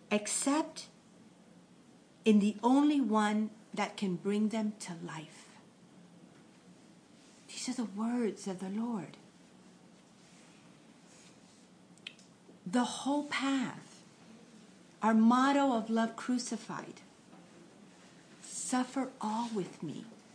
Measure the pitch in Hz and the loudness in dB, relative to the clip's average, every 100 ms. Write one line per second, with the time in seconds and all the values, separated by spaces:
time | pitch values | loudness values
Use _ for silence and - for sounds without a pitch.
0 | - 208 208 - 277 302 320 - - - | -4 -4 -2 -2 0 0 0 -8 -18 -20
1 | - - - - - - - - - - | -20 -20 -20 -20 -20 -20 -20 -20 -20 -20
2 | - - 226 208 208 196 240 277 294 294 | -20 0 6 6 6 2 4 6 6 4
3 | 226 214 208 214 214 - - - 196 - | 2 2 2 0 -2 -6 -10 -4 -4 -2
4 | 196 175 196 208 214 220 214 - - 165 | -2 -2 0 0 0 0 -4 -6 -12 -10
5 | 170 156 151 - - - - - - - | -10 -12 -14 -18 -20 -20 -20 -20 -20 -20
6 | - - - - - - - - - - | -20 -20 -20 -20 -20 -20 -20 -20 -20 -20
7 | - - - - - - - 254 208 196 | -20 -20 -20 -20 -18 -10 -6 -4 -6 -4
8 | 226 247 220 196 202 185 190 202 233 220 | -2 0 -2 -2 -8 -6 -6 -4 -4 -6
9 | 160 - - - - - - - - - | -8 -14 -20 -20 -20 -20 -20 -20 -20 -20
10 | - - - - - - - - - - | -20 -20 -20 -20 -20 -20 -20 -20 -20 -20
11 | - - - - - - - - - - | -20 -20 -20 -20 -20 -20 -20 -20 -20 -20
12 | - - - - - - 180 247 240 - | -18 -18 -20 -20 -20 -18 -2 0 0 -4
13 | 254 285 294 - 269 269 220 - - - | -2 -2 -2 -4 -2 -2 -2 -8 -16 -20
14 | - - - - - - - - - - | -20 -20 -20 -20 -20 -20 -20 -20 -20 -2
15 | 220 220 226 247 269 285 277 233 226 226 | 2 6 6 6 6 4 4 2 0 0
16 | 226 - - 247 - 220 - 170 - - | 0 -2 -4 -2 -4 -8 -8 -10 -12 -16
17 | - - - - - - - - - - | -20 -20 -20 -20 -20 -20 -20 -20 -20 -20
18 | - - - - - - - 254 247 269 | -20 -20 -20 -20 -14 -10 -4 -2 -2 -4
19 | - - 208 220 233 214 175 - 160 - | -4 -4 -4 -4 -4 -4 -6 -8 -10 -10
20 | - - - | -14 -18 -20